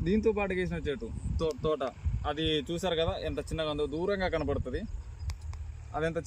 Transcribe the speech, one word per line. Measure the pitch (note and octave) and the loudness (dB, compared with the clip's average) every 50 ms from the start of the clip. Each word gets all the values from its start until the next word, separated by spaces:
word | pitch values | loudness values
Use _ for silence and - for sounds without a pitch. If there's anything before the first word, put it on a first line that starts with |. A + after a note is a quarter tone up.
దీంతో | D#3+ D#3+ G3 A3 G#3+ A3+ | 2 4 4 6 6 4
పాటుగా | G#3 G3+ G3+ G3 F#3+ F3+ | 4 4 2 0 2 0
వేసిన | F3+ E3+ E3+ | 0 0 0
చెట్టు | E3 C#3 D3+ C#3 A#2 A#2 A2 - - - - - - | -2 -2 -2 -2 -2 -4 -6 -6 -4 -2 0 0 2
తో-, | E3 D#3+ D3 B2+ - | 2 0 0 0 0
తోట, | D#3 D#3 C#3 C3+ B2 - - - - - - - C#3+ | 0 2 2 0 -2 -4 -2 0 0 0 2 0 0
అది | D3 D3+ D#3+ D#3+ D#3 D3+ C#3+ - | 0 0 2 2 2 2 0 0
చూసారు | E3+ E3+ F#3+ F#3 E3+ | -2 0 0 2 2
కదా | D#3+ E3 F3 F#3+ D#3+ | 2 2 2 0 0
ఎంత | - D#3 D3 D3 | -2 -4 -2 -4
చిన్నగా | C#3+ - - E3 D#3+ D#3 | -4 -4 -2 -2 0 0
ఉందో, | D3+ D3 D3 | 0 0 0
దూరంగా | C#3+ C3 D#3+ F3+ F#3+ G3+ G3 F#3 F3 | 0 0 0 0 0 2 2 2 2
కనపడుతుంది. | D#3+ D#3+ D3+ C#3+ C#3+ C3 - B2+ B2 D#3+ G3+ - - - - - - - - - - - - - - - - - - - - - - | 2 2 2 2 2 0 0 0 -2 -2 -2 -4 -6 -6 -8 -8 -8 -6 -4 -4 -4 -4 -4 -6 -6 -6 -6 -8 -8 -8 -8 -6 -2
అది | D3+ D#3 E3 | 0 0 2
ఎంత | D#3+ E3 D#3 | 0 0 -2